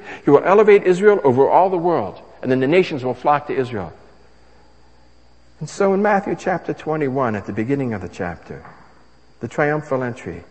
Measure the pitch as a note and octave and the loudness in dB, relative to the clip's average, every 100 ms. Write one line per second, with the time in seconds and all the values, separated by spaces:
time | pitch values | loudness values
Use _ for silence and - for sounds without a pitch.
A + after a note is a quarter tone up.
0 | - - - C#3+ E3 G3+ G#3+ G3+ F3+ F3+ | -16 -4 4 4 6 4 6 6 4 2
1 | G#3 G3+ C#3 B2 A#2+ C#3 F#3+ F#3 F3 D#3 | 4 4 4 4 4 4 2 0 -2 -2
2 | G#2+ - - - B2 C3 C3 F3+ F3+ D3 | -4 -10 -20 -8 -4 0 2 2 0 -2
3 | B2 A#2+ D3 D3 - C3 B2 A2 E2+ - | -6 -4 0 0 -2 -6 -4 -6 -10 -14
4 | - - - - - - _ _ _ _ | -20 -20 -20 -20 -20 -20 _ _ _ _
5 | _ _ _ _ _ - D#3 - G3 G3 | _ _ _ _ _ -16 -10 -2 0 2
6 | G#3 G3+ G3 E3+ - F#3+ - D3 - D#3 | 2 0 -2 -6 -4 -4 -6 -8 -6 -4
7 | C#3 B2+ B2+ G#2 G2 G#2 A2 C#3 B2+ G#2 | -2 -2 -2 -4 -6 -6 -4 -4 -4 -6
8 | F2+ - F2+ E2 - C#2 - - - - | -10 -10 -10 -10 -16 -18 -18 -20 -20 -20
9 | - _ _ - A#2 - D3 D3+ D3 C3 | -20 _ _ -14 -8 -2 -2 -2 -4 -6
10 | B2 A#2 F#2+ E2+ - | -6 -8 -12 -14 -16